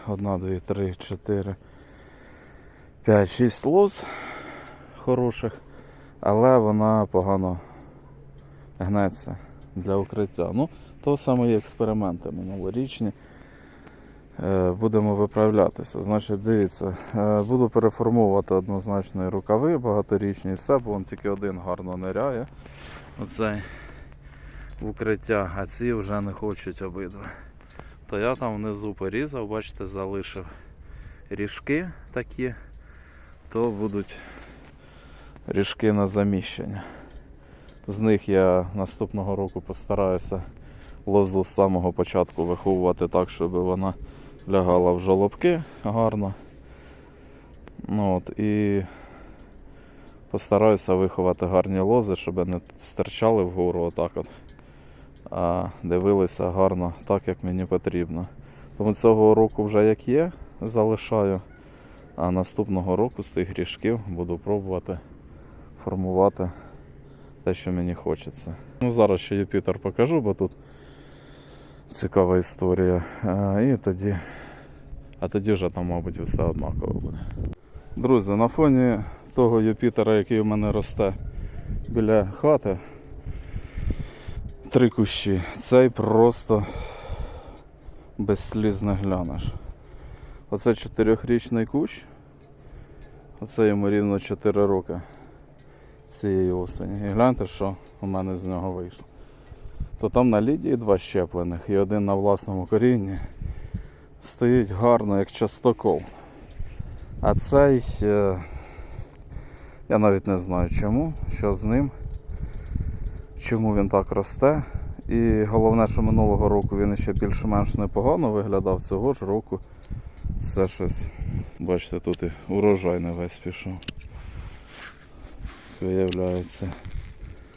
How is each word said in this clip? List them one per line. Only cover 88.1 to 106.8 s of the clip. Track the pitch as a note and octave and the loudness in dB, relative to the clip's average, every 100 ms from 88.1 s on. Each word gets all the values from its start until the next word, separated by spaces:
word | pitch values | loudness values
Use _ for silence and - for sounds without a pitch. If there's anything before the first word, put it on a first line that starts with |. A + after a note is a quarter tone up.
| - | -6
без | G#2 G2 | 0 0
сліз | - A2+ G#2+ G2 | 0 0 0 0
не | G#2 | 0
глянеш. | G2 G2 F#2 E2+ C#2 - - - - - - - - - - - | 0 0 -2 -2 -4 -6 -8 -12 -16 -18 -18 -18 -18 -18 -18 -8
Оце | G2+ A#2+ | -2 0
чотирьохрічний | A2 A2 - A2 A2 A#2+ A#2+ - A#2 A2 | 0 -2 0 2 2 2 0 0 -2 0
кущ. | C#3 G#3 - - - - - - - - - - - - - - - | -2 -4 -8 -20 -20 -20 -20 -20 -20 -20 -20 -20 -20 -20 -20 -20 -16
Оце | A2 - A2 | -8 2 4
йому | G2+ G2+ | 4 2
рівно | G#2 G#2 G2+ | 2 2 0
чотири | - G2+ G#2+ G2+ G2+ | -2 -2 2 4 4
роки | F#2+ - F2 - - - - - - - - - - - | 2 0 -8 -8 -18 -20 -20 -20 -20 -20 -20 -20 -20 -14
цієї | - G#2 F#2+ F#2 | -6 0 2 2
осені. | F2+ F2 - F#2 G2+ G2+ | 0 -4 -6 -6 -6 -2
І | |
гляньте, | G#2+ B2 B2 G2 | 4 4 4 -4
що | - G2 F#2+ - - | -4 -6 -6 -14 -10
у | G2 | -6
мене | F#2+ F#2+ F2+ | -4 -4 -6
з | F#2 | -6
нього | F#2 F#2 | -6 -6
вийшло. | F2+ F2+ - - - - - - - - - - - | -6 -10 -14 -20 -20 -20 -20 -20 -18 -14 -10 -10 -4
То | G#2+ | 0
там | B2 B2+ | 4 4
на | G#2+ | 4
Лідії | A2+ D#3 - A#2+ | 2 0 0 0
два | G#2+ F#2+ | 2 2
щеплених | - G2 F2 F2 F2 E2+ - | 2 -2 -2 -2 -4 -4 -2
і | G2 | 0
один | G2 G#2 | 2 0
на | G2+ | 0
власному | G2 G2+ G2 - F#2+ F2 | 2 2 2 0 -4 0
корінні. | G#2+ B2 B2 G2 F#2 - - - - - - - - - - | 4 4 2 -2 -6 -8 -10 -10 -10 -10 -12 -12 -20 -20 -16
Стоїть | - - A#2+ B2+ G2+ | -10 0 4 4 2
гарно, | F#2+ A#2+ A#2 G#2 G2 | 2 4 4 4 0
як | G2 | 0
частокол. | - G#2+ - E3+ - A2 D#2 F2 - - - - - - - | -2 -2 2 2 2 2 0 -2 -16 -20 -20 -18 -10 -10 -10